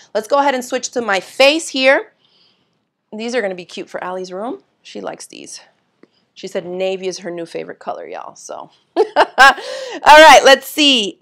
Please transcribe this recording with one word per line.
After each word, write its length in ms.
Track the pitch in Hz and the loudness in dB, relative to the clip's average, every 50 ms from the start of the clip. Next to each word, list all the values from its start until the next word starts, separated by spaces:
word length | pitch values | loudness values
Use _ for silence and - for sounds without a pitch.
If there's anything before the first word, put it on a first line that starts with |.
| _ _ - | _ _ -8
let's 120 | 214 214 | -8 -6
go 120 | - 285 277 | -2 -2 0
ahead 160 | 277 285 262 | 0 0 -2
and 100 | 254 247 | -4 -6
switch 240 | - 262 240 - - | -8 -8 -8 -8 -8
to 120 | - 254 | -8 -4
my 180 | 233 208 196 185 | -2 -2 -2 -2
face 500 | - - - - 262 277 311 320 320 - | -4 -4 0 2 2 2 2 0 -4 -8
here. 420 | - 262 262 262 277 359 440 _ _ _ _ _ _ _ _ _ _ _ _ _ _ _ _ _ _ _ _ _ | -6 -2 2 2 2 0 -2 _ _ _ _ _ _ _ _ _ _ _ _ _ _ _ _ _ _ _ _ _
These 240 | - 214 226 240 240 | -14 -10 -10 -6 -6
are 60 | 247 | -4
gonna 140 | 202 190 185 | -4 -6 -6
be 100 | 175 175 | -10 -14
cute 240 | - - 196 - - | -16 -14 -16 -14 -12
for 140 | - - - | -12 -12 -10
Allie's 300 | 180 185 185 185 185 180 | -10 -10 -10 -10 -12 -12
room. 300 | 185 214 254 381 392 _ _ _ _ | -12 -10 -10 -12 -14 _ _ _ _
She 200 | _ - - 208 | _ -18 -16 -14
likes 260 | - - - - - | -12 -12 -14 -14 -18
these. 340 | - - 62 73 - - - - _ _ _ _ _ _ _ _ _ _ _ _ _ _ | -20 -20 -20 -20 -20 -20 -20 -20 _ _ _ _ _ _ _ _ _ _ _ _ _ _
She 140 | - - | -18 -14
said 180 | 185 - 196 165 | -10 -10 -10 -8
navy 420 | 180 180 185 190 190 190 185 185 | -8 -8 -6 -6 -6 -6 -6 -8
is 120 | 185 175 - | -8 -10 -10
her 120 | 185 170 | -12 -12
new 140 | 175 175 165 | -12 -12 -12
favorite 340 | 165 - 165 160 175 165 _ | -12 -12 -12 -12 -12 -16 _
color, 260 | - - - - - | -12 -12 -12 -12 -12
y'all, 300 | - 87 80 - - - | -14 -14 -16 -16 -18 -20
so. 340 | - - - - - - - _ _ | -20 -18 -18 -16 -18 -18 -20 _ _
<laughs> 160 | _ _ - | _ _ -4
All 80 | - 453 - - - - - - | -4 -4 -2 0 -2 -2 0 2
right, 1040 | - 262 277 - 392 466 554 - 554 523 508 427 311 - - 294 302 311 311 269 - 220 | 4 6 6 4 2 -4 -12 -12 -12 -12 -12 -10 -2 4 8 8 10 10 10 10 8 8
let's 240 | 269 269 233 - | 6 4 4 2
see. 480 | - - 302 294 285 262 233 202 185 - - | -6 -4 0 0 2 2 0 -2 -4 -2 0